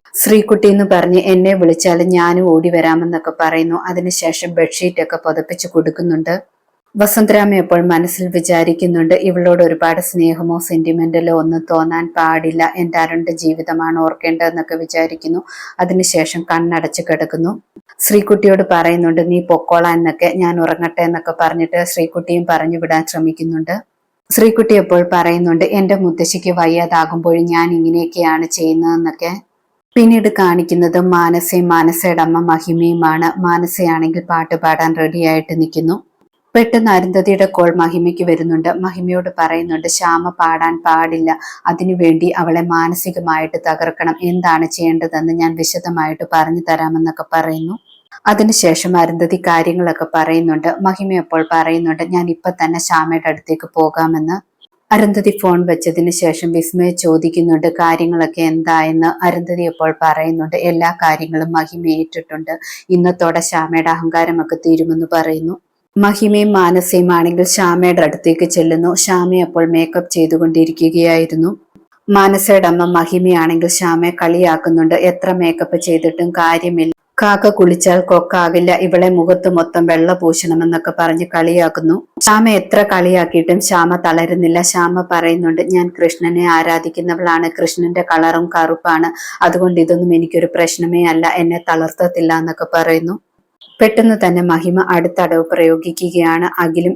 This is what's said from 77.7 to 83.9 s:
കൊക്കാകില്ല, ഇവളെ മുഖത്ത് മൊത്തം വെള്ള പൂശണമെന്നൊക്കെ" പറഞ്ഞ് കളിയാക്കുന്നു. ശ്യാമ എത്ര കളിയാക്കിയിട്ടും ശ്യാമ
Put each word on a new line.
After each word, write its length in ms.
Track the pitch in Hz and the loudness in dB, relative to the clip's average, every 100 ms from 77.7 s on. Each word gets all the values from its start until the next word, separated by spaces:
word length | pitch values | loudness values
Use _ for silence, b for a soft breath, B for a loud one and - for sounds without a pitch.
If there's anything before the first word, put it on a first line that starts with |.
| 175 190 180 | 4 2 2
കൊക്കാകില്ല, 720 | 180 175 175 185 170 175 175 175 | 4 2 2 0 0 2 2 2
ഇവളെ 320 | 180 180 185 | 2 2 4
മുഖത്ത് 380 | 180 170 180 190 | 2 2 2 2
മൊത്തം 340 | 175 165 175 170 | 0 0 0 2
വെള്ള 260 | 165 165 | 2 2
പൂശണമെന്നൊക്കെ" 800 | 180 170 165 170 165 170 165 170 | 2 0 0 0 0 0 0 -4
പറഞ്ഞ് 340 | 165 165 165 170 | -2 -2 0 -2
കളിയാക്കുന്നു. 720 | 165 165 175 165 165 160 180 - - | 0 2 2 0 0 0 0 -2 -2
ശ്യാമ 220 | 226 214 226 | 2 4 4
എത്ര 320 | 208 - 202 | 2 2 2
കളിയാക്കിയിട്ടും 800 | 202 185 175 185 170 170 165 180 | 2 2 2 2 2 0 2 0
ശ്യാമ 360 | - 180 170 | 2 2 2